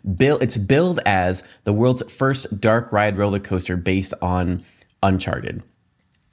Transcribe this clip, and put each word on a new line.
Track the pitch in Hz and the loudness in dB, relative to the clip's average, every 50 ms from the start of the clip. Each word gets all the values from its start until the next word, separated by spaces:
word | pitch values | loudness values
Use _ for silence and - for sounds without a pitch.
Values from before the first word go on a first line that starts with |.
| - 98 92 | -6 -6 0
built, | 87 131 139 151 - | 2 2 2 4 2
it's | 135 123 - 117 | 0 -2 -2 -2
billed | 98 98 117 135 175 185 175 - - | 0 2 2 4 4 2 0 -2 0
as | 101 101 92 90 92 92 - - - - _ _ | 0 0 2 2 0 -2 -4 -6 -12 -20 _ _
the | - | -2
world's | 104 104 120 127 127 123 120 - | 0 2 2 2 2 0 -4 -10
first | - - 135 135 135 131 - - 107 98 | -6 -2 -2 0 0 -2 -4 -8 -6 -2
dark | - 110 110 117 120 - | 2 2 2 2 0 0
ride | - 104 104 107 98 98 | 0 0 2 2 0 0
roller | 104 101 98 101 | 0 0 0 -2
coaster | 98 - 98 90 90 - 90 | -2 -4 -4 -4 -2 -4 -4
based | 90 87 98 92 95 98 - - - | -2 -2 0 0 0 0 -2 -6 -4
on | - 90 90 90 90 87 87 87 - - _ _ _ _ _ _ | -2 -2 0 0 0 0 -2 -4 -8 -12 _ _ _ _ _ _
Uncharted. | - 98 95 90 - 87 - - - - - - - _ _ _ _ _ _ _ _ _ _ _ _ _ | 2 2 2 2 0 -4 -4 -4 -6 -8 -10 -10 -14 _ _ _ _ _ _ _ _ _ _ _ _ _